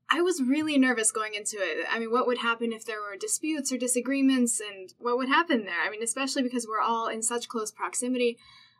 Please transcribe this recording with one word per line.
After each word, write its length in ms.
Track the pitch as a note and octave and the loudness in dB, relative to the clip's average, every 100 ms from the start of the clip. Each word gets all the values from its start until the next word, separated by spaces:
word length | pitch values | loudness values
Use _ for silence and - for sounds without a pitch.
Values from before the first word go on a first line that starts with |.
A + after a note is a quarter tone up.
| - | -2
I 100 | D4+ | 2
was 220 | F4+ F4 | 2 2
really 360 | B3 D4+ D#4 C#4+ | 2 2 4 4
nervous 340 | B3+ A3+ G#3+ | 4 4 0
going 220 | A3 G#3+ | 0 -4
into 220 | G#3 G#3 G#3 | -4 -6 -4
it. 280 | F3+ D#3 - | -2 -2 -2
I 100 | A3+ | -2
mean, 100 | A3+ | 0
what 160 | A#3+ A#3+ | 0 2
would 120 | A#3+ | 0
happen 340 | A#3 A#3 A#3 | 0 0 -2
if 120 | A3 | -4
there 160 | A3+ G#3+ | -6 -8
were 160 | G3+ F#3+ | -8 -8
disputes 560 | G#3+ - D#4 D#4 - | -4 -4 -2 -2 -2
or 60 | B3+ | -2
disagreements, 840 | B3 B3 A#3+ C#4 C4+ C4 A#3+ - | 0 0 0 4 4 4 2 0
and 320 | G#3 G3 F#3 - | -6 -12 -16 -8
what 180 | A#3+ B3 | -2 0
would 120 | B3+ | 2
happen 360 | D4 E4+ B3 | 2 4 2
there? 160 | F#3+ E3+ | 0 -2
I 60 | E3+ | -2
mean, 120 | G#3+ | -2
especially 400 | A#3 C4 C4+ C#4 | -4 -2 -2 0
because 240 | B3 B3 A3 | -2 -2 -2
we're 140 | G#3+ | 0
all 260 | A3+ A3+ A3+ | 2 2 0
in 160 | A3 | -2
such 260 | A3+ A#3+ - | -2 -2 -4
close 220 | A#3 G#3+ | -6 -6
proximity. 680 | - F3+ - B3 B3+ A#3+ A#3+ - - - | -4 -6 -2 -2 2 2 0 -10 -20 -20